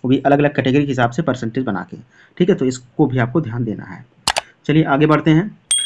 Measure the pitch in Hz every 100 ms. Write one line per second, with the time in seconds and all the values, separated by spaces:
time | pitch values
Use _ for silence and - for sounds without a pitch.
0 | 127 135 143 143 147 143 131 131 143 127
1 | 120 123 156 127 113 131 123 95 90 -
2 | - _ _ - 180 180 131 127 - -
3 | 143 127 120 165 120 120 107 95 - 87
4 | - _ - - - _ - 151 160 139
5 | 156 147 156 156 214 - _ -